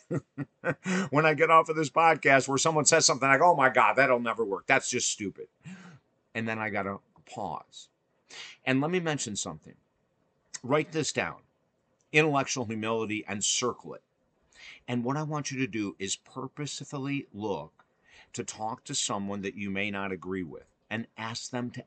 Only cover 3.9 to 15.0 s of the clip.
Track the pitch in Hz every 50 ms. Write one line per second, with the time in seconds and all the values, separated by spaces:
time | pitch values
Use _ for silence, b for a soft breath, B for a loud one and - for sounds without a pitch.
3.9 | 113 127 139 131 127 120 120 117 113 110 117 101 98 87 - - 135 131 - -
4.9 | - 120 - - - - 107 95 - - - - _ _ B 160 185 185 B 180
5.9 | 165 B _ _ _ _ _ _ - 113 113 113 113 110 110 107 101 104 98 98
6.9 | 101 95 - _ _ - _ - - - 107 87 73 - - _ - - - -
7.9 | _ _ _ _ _ _ B B B B B B B B - 131 131 135 139 160
8.9 | 175 185 170 160 151 143 - 120 104 - - 95 80 76 - 76 - _ _ _
9.9 | _ _ _ _ _ _ _ _ _ _ _ _ - - - 117 135 151 156 -
10.9 | 151 156 147 - - 123 98 85 - - _ _ _ _ _ _ _ _ _ _
11.9 | _ _ _ _ - 151 156 160 143 139 131 - - 135 120 104 113 110 107 110
12.9 | 113 113 113 101 107 107 98 - 98 104 98 - - - 127 120 98 - - 80
13.9 | 64 - _ _ _ _ _ _ _ _ B B B B B B B B B -
14.9 | 123 123